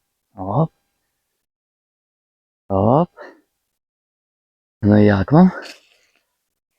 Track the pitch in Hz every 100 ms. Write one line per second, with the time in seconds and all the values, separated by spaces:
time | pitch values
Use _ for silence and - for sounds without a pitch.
0 | _ _ _ - 92 107 160 - _ _
1 | _ _ _ _ _ _ _ _ _ _
2 | _ _ _ _ _ _ _ 95 101 135
3 | 175 - - - _ _ _ _ _ _
4 | _ _ _ _ _ _ _ _ 101 104
5 | 104 98 95 151 185 - - - _ _
6 | _ _ _ _ _ _ _